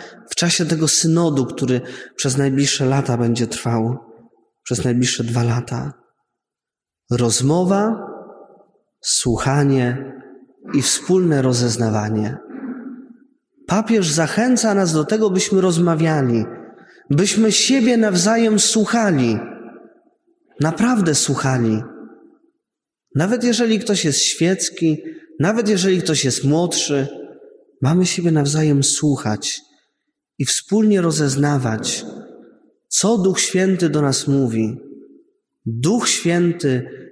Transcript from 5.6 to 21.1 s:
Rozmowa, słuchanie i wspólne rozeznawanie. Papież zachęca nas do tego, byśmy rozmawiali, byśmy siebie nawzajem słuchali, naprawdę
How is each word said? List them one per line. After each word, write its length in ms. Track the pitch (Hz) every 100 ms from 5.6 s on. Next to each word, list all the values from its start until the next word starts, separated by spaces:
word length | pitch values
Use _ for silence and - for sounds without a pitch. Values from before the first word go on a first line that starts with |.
| 117 120 143 - _ _ _ _ _ _ _ _ _ _ -
Rozmowa, 960 | 120 - - 135 170 180 196 214 220 - - - - - - _ _ _ _
słuchanie 1120 | - - 123 110 135 143 139 135 123 131 - - - - - _ -
i 80 | 143
wspólne 600 | - - - 185 170 143
rozeznawanie. 960 | 131 120 120 113 113 107 107 107 107 - - - - - - - - - _ _ _ _ -
Papież 440 | 190 220 220 165
zachęca 640 | 156 156 208 254 240 220
nas 200 | 202 175
do 100 | 156
tego, 260 | 151 220 214
byśmy 320 | 185 - 190
rozmawiali, 840 | 185 165 170 160 165 151 127 117 - - - - - - -
byśmy 420 | 143 202 208 220
siebie 460 | - - 269 226 233
nawzajem 640 | 214 180 202 233 226 214
słuchali, 800 | - 220 202 233 208 143 117 107 - - - - - _ _ _ _ _ _ -
naprawdę 560 | 156 170 240 233 165